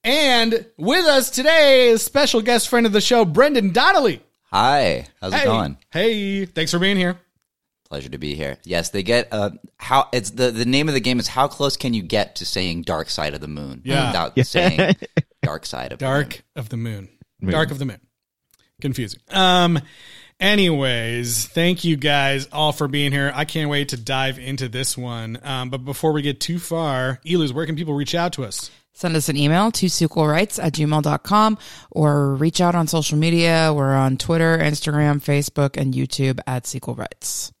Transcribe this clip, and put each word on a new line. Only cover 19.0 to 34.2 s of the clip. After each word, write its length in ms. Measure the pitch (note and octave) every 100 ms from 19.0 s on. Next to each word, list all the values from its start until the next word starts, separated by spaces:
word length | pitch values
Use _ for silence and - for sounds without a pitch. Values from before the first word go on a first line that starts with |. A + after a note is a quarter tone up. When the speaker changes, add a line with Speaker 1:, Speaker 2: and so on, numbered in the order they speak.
| A2 - _
Speaker 1:
Um, 500 | G3 F#3 F3+ F3 D#3+ - - - - - _ F#3+ G#3
anyways, 880 | F#3 D3 C3 A#2+ A2+ A#2+ A#2+ A#2 -
thank 360 | E3 F3 F3
you 120 | E3+ D3+
guys 520 | D3+ C#3+ C#3 C#3 C3+
all 200 | D3 D3+
for 160 | C#3+ D3
being 240 | C#3+ C#3+
here. 200 | C#3 C#3
I 100 | C3
can't 240 | D3+ E3 D3+
wait 220 | C#3+ C#3
to 60 | B2
dive 420 | A2 C3+ C3+ B2+
into 300 | B2+ C3+ B2+
this 280 | B2 C3 -
one. 420 | B2 A#2 A2+ A#2
Um, 260 | C#3+ C3 B2+
but 80 | C3
before 280 | C3 C3+ D#3+
we 100 | D3
get 180 | C#3+ C#3
too 180 | - E3+
far, 640 | - E3 D#3+ C3 B2+ B2+ D#3+
Eluz, 260 | F3 D3
where 140 | B2+ D#3+
can 100 | D#3+
people 180 | D#3+
reach 200 | C#3+ C#3
out 180 | E3+ F3
to 100 | -
us? 260 | A2+ - - - _
Speaker 4:
Send 200 | - F3
us 140 | D#3+ D3+
an 80 | C#3
email 340 | C#3+ E3+ G#3+
to 180 | - F#3
sequel 360 | - E3 - D3+
rights 320 | D#3 G#3+ -
at 140 | E3+
gmail 300 | D3 D3+ D3+
dot 200 | D3 D3
com 360 | - G#3 A3 G#3+ - - -
or 440 | - D3+ D3 C#3
reach 280 | C3+ D#3+ -
out 120 | F3
on 120 | F3 D#3
social 320 | E3 D3 D3+
media. 540 | E3 E3+ E3 D#3+ D#3+
We're 200 | D3 C3+
on 220 | C3+ C3+
Twitter, 400 | C3